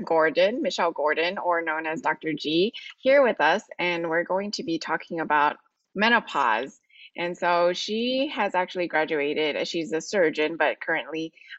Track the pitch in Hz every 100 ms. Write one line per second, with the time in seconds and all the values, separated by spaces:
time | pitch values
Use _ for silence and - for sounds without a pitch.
0 | 170 165 156 160 190 254 202 - 175 151
1 | 151 151 175 202 175 170 165 156 160 160
2 | 151 160 156 151 147 165 214 - - -
3 | 262 285 247 190 151 196 - - 175 170
4 | 170 165 165 185 208 196 160 165 - 165
5 | - 170 156 151 147 - _ _ _ 185
6 | 220 240 - 156 123 110 139 - _ -
7 | - - 175 175 175 175 175 180 - 220
8 | 247 262 285 262 202 180 180 185 170 156
9 | 151 156 143 147 151 107 - 170 156 156
10 | - 208 156 151 151 165 147 107 - 156
11 | 127 160 160 _ -